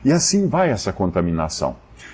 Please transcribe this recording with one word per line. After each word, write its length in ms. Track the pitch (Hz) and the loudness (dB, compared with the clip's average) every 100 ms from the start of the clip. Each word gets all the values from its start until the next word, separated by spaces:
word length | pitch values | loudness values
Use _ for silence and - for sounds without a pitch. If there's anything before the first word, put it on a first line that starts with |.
E 80 | 135 | 2
assim 340 | 165 - 202 185 | 2 2 0 2
vai 240 | 165 180 | 2 2
essa 220 | 107 - | 0 -4
contaminação. 840 | - 92 87 87 82 80 - 71 62 - - - | -2 0 0 0 0 -2 -4 -4 -6 -14 -20 -20